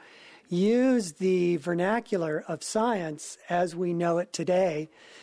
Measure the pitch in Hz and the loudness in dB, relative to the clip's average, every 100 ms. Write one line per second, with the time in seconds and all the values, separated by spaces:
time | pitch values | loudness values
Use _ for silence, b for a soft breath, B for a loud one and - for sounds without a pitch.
0 | B B B B _ 175 202 240 262 254 | B B B B _ 0 4 4 4 2
1 | 180 147 185 185 175 170 156 170 185 233 | 0 -2 0 2 2 0 0 0 0 0
2 | 226 196 160 151 - 160 - 214 233 214 | -2 -2 -2 -4 -6 -8 -4 0 0 0
3 | 160 151 - - - 175 180 170 180 170 | -4 -8 -12 -16 -4 0 0 -2 -2 0
4 | 170 170 180 - 165 180 185 151 156 B | 0 0 -2 -4 0 2 2 0 -6 B
5 | B B | B B